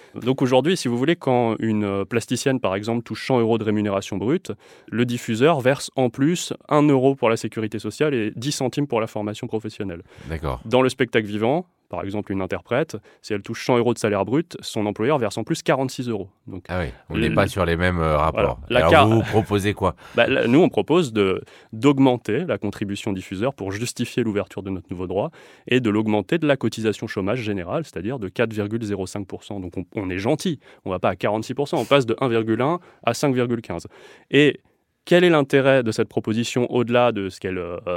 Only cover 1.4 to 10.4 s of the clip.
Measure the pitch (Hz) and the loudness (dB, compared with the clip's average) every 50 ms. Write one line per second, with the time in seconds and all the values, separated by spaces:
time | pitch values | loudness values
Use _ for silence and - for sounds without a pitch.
1.4 | 120 113 107 - - 113 107 104 104 101 98 98 98 - - 117 - - 127 117 | 2 2 0 0 0 0 0 0 0 0 -2 -4 -2 -2 -2 -2 -2 -2 -4 -2
2.4 | - 139 131 123 - 98 92 101 104 113 117 120 113 - 113 - - - 131 123 | 0 0 0 0 0 0 -2 -2 -2 -2 -4 -4 -4 -6 -10 -6 -2 0 2 2
3.4 | 113 110 113 110 107 110 104 107 104 104 98 98 98 - 104 95 95 113 156 196 | 4 2 2 0 0 0 0 0 0 0 -2 -2 -4 -4 -6 -4 -2 -2 -2 -2
4.4 | - - 101 - _ - - - - - 107 110 123 123 120 120 - - 113 107 | -4 -8 -14 -14 _ -20 -20 -20 -14 -6 -2 -2 0 0 -2 -4 -4 -2 0 4
5.4 | 127 160 175 139 110 127 139 - - - - - 131 120 - - 135 156 180 170 | 4 4 4 4 2 0 0 0 -2 -6 -2 0 0 0 2 0 0 0 0 0
6.4 | - - - - _ - 143 151 143 151 139 131 127 139 139 139 - 113 113 113 | -4 -6 -10 -10 _ 0 2 4 6 6 4 4 4 2 2 2 2 0 2 0
7.4 | - 110 - 117 110 107 117 107 - 107 - - 147 156 143 120 107 110 - - | -2 -6 -6 -6 -6 -6 -6 -6 -8 -6 -4 -2 -2 0 0 0 -2 -4 -4 -6
8.4 | 117 147 143 - 135 123 - 147 147 143 - 113 110 113 - 110 104 107 107 - | -6 -4 -4 -2 -2 -2 -2 -2 -4 -2 -2 -2 -2 -2 -4 -6 -6 -6 -6 -8
9.4 | - 117 - 110 107 110 - - 104 98 87 85 - _ - - - - 82 80 | -8 -6 -6 -6 -6 -8 -10 -8 -8 -8 -8 -10 -12 _ -20 -16 -12 -8 -8 -6